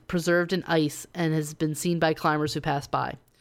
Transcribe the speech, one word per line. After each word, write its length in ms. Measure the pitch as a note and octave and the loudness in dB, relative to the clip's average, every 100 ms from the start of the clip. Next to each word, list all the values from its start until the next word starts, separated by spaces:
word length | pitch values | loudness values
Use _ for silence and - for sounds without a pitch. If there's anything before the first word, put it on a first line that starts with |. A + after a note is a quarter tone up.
| - | -4
preserved 440 | F3+ E3+ F3 F3 | -2 4 2 2
in 120 | F#3 - | -2 0
ice 400 | E3 D3+ - - | 2 0 -2 -10
and 200 | F3+ E3 | -2 0
has 180 | D#3 D3 | 0 -2
been 200 | D#3 D#3 | -2 -2
seen 240 | D3+ F3 E3+ | 0 0 2
by 160 | D#3+ | 2
climbers 400 | D#3+ E3 D3+ D3+ | 2 0 2 0
who 60 | D#3 | -2
pass 260 | D#3 C#3+ C3+ | -2 -4 -2
by. 280 | C3+ B2+ C3 _ _ | -4 -4 -8 _ _